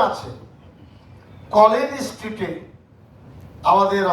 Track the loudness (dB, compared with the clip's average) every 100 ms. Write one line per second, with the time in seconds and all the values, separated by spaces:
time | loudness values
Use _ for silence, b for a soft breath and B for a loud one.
0 | 0 -2 -12 -16 -20 -20 -20 -20 -20 -20
1 | -20 -20 -20 -20 -2 4 4 4 -2 -6
2 | -10 -10 -12 -8 -8 -8 -14 -20 _ _
3 | -20 -20 -20 -20 -20 -4 2 4 4 0
4 | 0